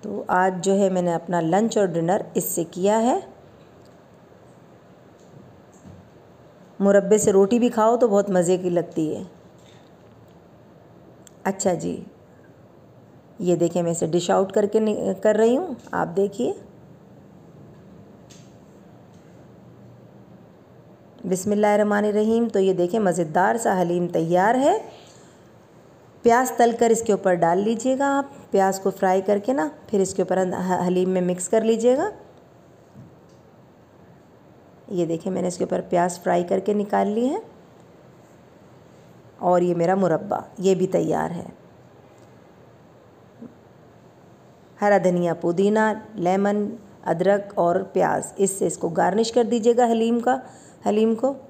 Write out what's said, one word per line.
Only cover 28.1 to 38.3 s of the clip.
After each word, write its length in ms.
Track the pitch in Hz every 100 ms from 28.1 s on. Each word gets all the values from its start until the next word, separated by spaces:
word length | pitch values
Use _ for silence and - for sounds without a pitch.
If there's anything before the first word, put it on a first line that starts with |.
| 277 277 - -
प्याज 260 | 196 190 190
को 120 | 196
फ्राई 300 | 190 190 185
करके 320 | 196 202 208
ना 180 | 277 302 - -
फिर 100 | 202
इसके 220 | 185 -
ऊपर 160 | 175 185
ह-, 440 | 185 185 185 185
हलीम 280 | 180 180 185
में 100 | 185
मिक्स 280 | 180 180 -
कर 140 | 220
लीजिएगा। 500 | 220 226 226 262 381 - - - - - - - - - - - - - - - - - - - - - - - - - - - -
ये 140 | 190 165
देखें 240 | 165 190
मैंने 180 | 185 180
इसके 160 | 180
ऊपर 160 | 180 185
प्याज 380 | 175 180 175 180
फ्राई 240 | - 175
करके 300 | 180 190 190
निकाल 340 | 208 202 196 196
ली 180 | 214 247
है। 160 | 370 - - - - - - - - -